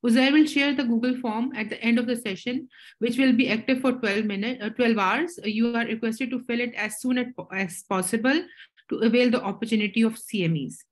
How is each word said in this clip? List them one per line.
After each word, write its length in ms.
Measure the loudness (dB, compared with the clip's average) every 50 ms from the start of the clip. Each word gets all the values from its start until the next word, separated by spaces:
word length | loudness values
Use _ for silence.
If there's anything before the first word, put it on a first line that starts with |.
| 2
Uzair 280 | 4 4 6 6 6 6
will 140 | 6 6
share 280 | 6 4 2 2 2 2
the 100 | 0 0
Google 320 | 0 0 2 2 0 -2
form 360 | -2 -4 -4 -4 -2 -4 -4 -4
at 140 | -6 -6 -6
the 100 | -8 -4 0
end 160 | 2 2 2
of 80 | 2
the 100 | 0 -2
session, 520 | -4 -4 -6 -8 -6 -6 -6 -6 -6 -8 -10 _ -20 -20 -20 -10 _
which 180 | -4 -2 0
will 160 | 2 4 4 6
be 160 | 4 4 2
active 320 | 0 -2 0 0 0 0
for 120 | 2 -2 -2
twelve 320 | 0 -2 0 0 0 -2
minutes, 380 | -2 -2 -2 -4 -4 -6 -6 -8
uh, 80 | -8
twelve 280 | -2 0 2 2 4 4
hours. 400 | 2 2 2 0 -2 -4 -6 -8 -6
You 300 | -4 0 0 0 2 2
are 100 | 0 -2
requested 440 | -2 -4 -4 -2 -4 -2 -4 -4 -4
to 100 | -4 -8
fill 200 | -6 -4 -4 -2
it 140 | -2 -4 -4
as 260 | -6 -6 -6 -6 -6
soon 180 | -2 0 0 0
as 80 | 0 -4 -6
po-, 120 | -14 -14 _ -6
as 320 | -4 -4 -4 -6 -12 -6 _
possible 560 | -2 0 0 0 -2 0 2 2 2 2 -2 -4 -14 -20 -20 _ _ _ _ _
to 60 | -4 0
avail 320 | 2 2 4 4 4 4
the 120 | 2 0 -2
opportunity 600 | -4 -6 -6 -4 -2 0 0 0 0 2 2 2
of 160 | 2 0 -4
C 260 | -14 -6 -4 -2 0
M 120 | 0 0
Es. 280 | 0 -2 -6 -10 -14 -20 _